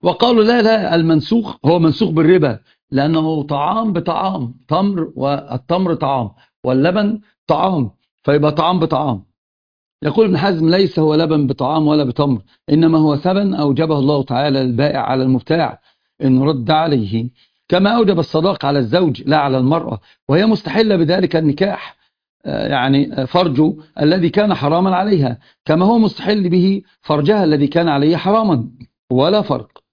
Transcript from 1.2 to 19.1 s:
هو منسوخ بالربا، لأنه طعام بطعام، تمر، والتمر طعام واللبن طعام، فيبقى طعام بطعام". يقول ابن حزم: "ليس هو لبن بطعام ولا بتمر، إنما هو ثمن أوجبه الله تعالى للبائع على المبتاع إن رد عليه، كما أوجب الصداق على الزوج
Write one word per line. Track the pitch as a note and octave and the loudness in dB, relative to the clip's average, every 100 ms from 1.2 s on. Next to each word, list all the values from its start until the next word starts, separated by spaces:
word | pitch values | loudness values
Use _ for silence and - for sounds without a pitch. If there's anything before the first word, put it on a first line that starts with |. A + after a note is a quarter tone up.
| D3 A#3 G#3 - - | 2 -2 -2 -4 0
هو | F3 | 2
منسوخ | D#3+ - G3 | 2 2 -2
بالربا، | D#3 D#3+ F3+ D3 G#2+ _ _ _ | 2 4 4 2 -4 _ _ _
لأنه | C3+ D3 D#3+ D#3 D#3+ | -2 0 0 -2 -4
طعام | C#3+ C#3+ D3+ A3 A3+ | -4 -4 -2 -2 -2
بطعام، | F3 E3+ E3 F#3+ F#3+ A#2+ - _ | -4 -4 -4 -4 -4 -8 -10 _
تمر، | E3 G3+ F#3+ D#3+ - | -2 0 -2 -6 -4
والتمر | C3+ C#3+ - B2+ _ F3 F#3 D#3 | -4 -4 -6 -12 _ -2 0 -2
طعام | C#3 C3+ G#2+ _ _ _ | -2 -2 -4 _ _ _
واللبن | B2+ C3 D#3 F#3+ G#3 A3 _ _ - | -2 0 2 0 -2 -4 _ _ -4
طعام، | D3+ F#3 F3 A2+ _ _ _ | 0 0 -2 -4 _ _ _
فيبقى | - D3 D3+ | -2 0 2
طعام | D3+ D#3+ F3+ | 0 0 0
بطعام". | D#3+ C#3 D3 G#2 - _ _ _ _ _ _ _ | -2 -2 -2 -6 -10 _ _ _ _ _ _ _
يقول | D3+ G#3+ A3 | -4 2 2
ابن | F3 | 2
حزم: | F#3+ E3+ D#3+ | 0 0 2
"ليس | F3+ G3 - | 2 0 0
هو | D#3 D3+ | 0 0
لبن | E3 D#3 C#3 | 0 0 -2
بطعام | C3+ C3 D#3+ D3+ | -2 -2 0 0
ولا | D3+ | 0
بتمر، | C3+ A#2+ D3 A#2+ - _ - | -2 -2 -2 -2 -6 _ -2
إنما | D3+ E3 D#3+ | 2 4 4
هو | D#3 C#3+ | 2 0
ثمن | F3+ F#3+ G3+ | 0 0 -2
أوجبه | - D3 C3+ D#3+ D3+ | -2 -2 0 0 0
الله | C3+ D3 | 0 0
تعالى | - B2 D3 C3+ | -2 -4 -2 0
للبائع | B2+ A#2+ C#3+ C#3 | -2 -2 -2 -2
على | - C3 | -4 -2
المبتاع | C3 C3 - E3 D3+ - _ _ _ _ | 0 -2 0 -2 -2 -6 _ _ _ _
إن | C#3 B2+ | 0 2
رد | C#3 C#3+ A2+ | 2 -2 -2
عليه، | D#3 D#3+ C#3 G2+ A2 A#2+ _ _ _ _ | 0 0 -2 -2 -4 -6 _ _ _ _
كما | F3 G3 | 0 2
أوجب | A#3 G#3 F3 | 2 2 0
الصداق | D#3+ D#3 F3 G3 C#3 | 0 -2 -2 -2 -2
على | C#3+ | 0
الزوج | A#2 D#3+ F3 | 0 0 0